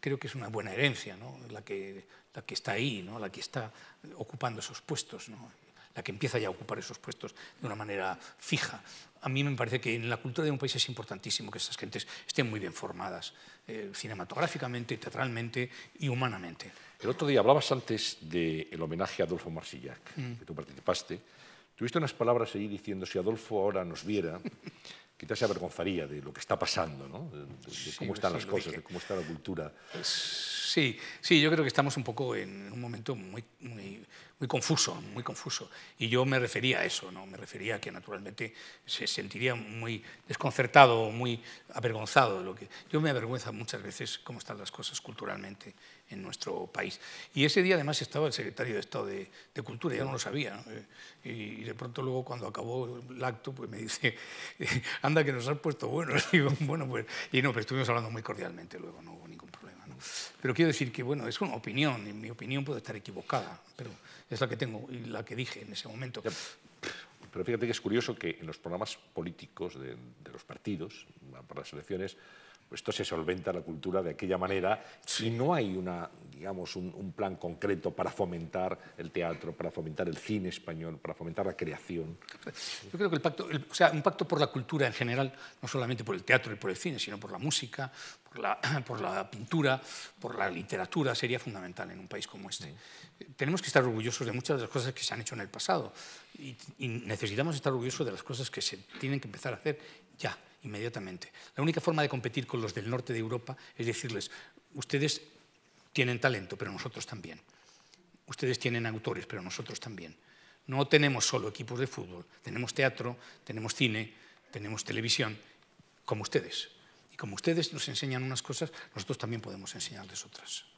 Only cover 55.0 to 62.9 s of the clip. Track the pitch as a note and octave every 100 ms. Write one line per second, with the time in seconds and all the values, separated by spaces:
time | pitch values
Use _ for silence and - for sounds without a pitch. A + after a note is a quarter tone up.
55 | C#3 D#3 C#3+ C3 A#2+ C#3+ E3 C#3 A#2 C#3
56 | D#3+ - - F3 C#3 C#3 D3 D#3+ C3+ A#2+
57 | G#2 - - C3 C3+ A#2 G#2+ C3 B2+ A#2+
58 | A2 A2+ A2 G2+ F2+ F2 E2+ F#2 E2+ E2
59 | E2 E2 E2 E2 - - - - - C3
60 | - - - - C3 B2+ E3 D3 B2 A#2
61 | B2 D3 A2+ A#2 F#3+ A2+ A2 A2+ D3+ B2
62 | G#2 G#2 A2 A#2 A2 C3+ C#3 B2+ -